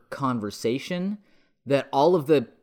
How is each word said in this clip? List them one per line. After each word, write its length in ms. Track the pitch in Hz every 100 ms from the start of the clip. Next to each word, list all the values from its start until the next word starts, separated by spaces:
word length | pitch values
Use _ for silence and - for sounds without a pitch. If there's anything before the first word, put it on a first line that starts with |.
| _
conversation 1080 | - 135 120 104 - 117 131 - 180 190 208 _ _ _ _ 120
that 220 | 139 -
all 200 | 139 156 180
of 120 | 143
the 200 | 143 113 _